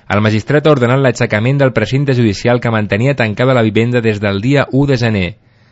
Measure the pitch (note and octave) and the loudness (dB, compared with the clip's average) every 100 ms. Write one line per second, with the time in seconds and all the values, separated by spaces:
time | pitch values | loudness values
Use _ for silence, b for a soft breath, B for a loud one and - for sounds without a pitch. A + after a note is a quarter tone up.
0 | b G2 G#2+ G#2+ - C#3+ D3 D3 A#2+ C3+ | b -2 0 0 0 0 2 2 2 2
1 | C3+ A#2 A#2 G#2+ A#2 C#3+ C3+ A2+ G#2+ C3+ | 0 0 -2 0 0 2 0 0 -2 -2
2 | C#3+ B2 A#2 G2 A#2+ A#2+ A#2+ A2 G#2 G2+ | 0 2 0 0 0 0 0 -2 -2 0
3 | B2+ C#3 A2+ G2+ B2+ B2+ A2 G#2 A#2 B2 | 0 0 -2 0 0 2 2 0 0 0
4 | A2+ G#2 G#2 G2 A#2 C#3+ - C3 C#3+ B2+ | 0 -2 -2 -2 0 0 0 0 0 0
5 | A#2 G#2+ F2 - b b b | 0 0 -2 -8 b b b